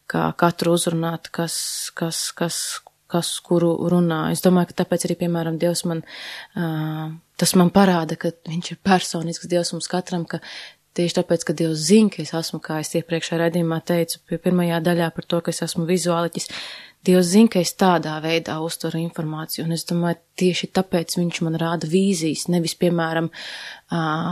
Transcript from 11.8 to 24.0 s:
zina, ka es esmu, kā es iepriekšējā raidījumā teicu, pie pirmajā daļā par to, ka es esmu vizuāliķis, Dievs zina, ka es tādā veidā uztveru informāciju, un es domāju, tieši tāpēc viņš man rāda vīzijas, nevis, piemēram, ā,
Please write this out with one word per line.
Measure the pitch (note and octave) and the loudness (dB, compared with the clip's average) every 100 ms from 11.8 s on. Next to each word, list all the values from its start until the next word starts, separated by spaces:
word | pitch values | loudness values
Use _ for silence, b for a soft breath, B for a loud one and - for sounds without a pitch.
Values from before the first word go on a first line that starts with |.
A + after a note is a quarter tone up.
zina, | D3+ G#3+ G#3+ | 4 6 6
ka | - | 2
es | D3+ | -6
esmu, | E3 E3 E3 | -4 -6 -8
kā | - D#3 | -6 -6
es | D3+ E3+ | -2 -4
iepriekšējā | D#3+ E3 - E3 | -2 -4 -2 0
raidījumā | E3+ E3+ E3 E3 | 2 2 0 -2
teicu, | - F3 E3 - | 0 0 0 -4
pie | _ E3 | _ -2
pirmajā | - F3+ F3 E3 | 2 2 2 2
daļā | E3 E3+ E3+ | 2 2 0
par | F3 - | -2 -4
to, | E3+ | -2
ka | E3+ | -2
es | E3 E3 | -4 -4
esmu | - E3 | -4 0
vizuāliķis, | F3+ E3 E3+ E3+ - - B B B B B - | 0 2 0 0 -4 -8 B B B B B 4
Dievs | F#3 F3 | 4 6
zina, | G3 A3+ | 6 6
ka | F#3+ | 4
es | E3+ - | -2 2
tādā | G3 E3+ D3+ D#3 | 4 4 2 -4
veidā | D#3 E3 E3 D#3 | -2 -2 -2 -4
uztveru | D#3+ - E3 E3 | -6 -4 -4 -4
informāciju, | E3 E3 D#3 D#3 D#3+ - | -4 -4 -6 -6 -8 -6
un | E3 E3 | -4 -4
es | - | -2
domāju, | F3 E3+ E3+ _ - | 0 0 -2 _ 0
tieši | F#3 E3+ - | 0 0 -2
tāpēc | - F#3 F3+ E3 - | -2 0 0 -2 -2
viņš | F3 - E3 | -2 -2 -2
man | D#3+ | -2
rāda | E3 E3+ D#3+ | -2 -2 0
vīzijas, | F3+ G3 F#3 D#3+ D3 - | 2 2 2 0 -4 0
nevis, | F3 E3 - | 0 0 0
piemēram, | F3 E3+ D#3+ E3 E3 B B B B B _ | 0 2 0 0 -2 B B B B B _
ā, | E3+ | -2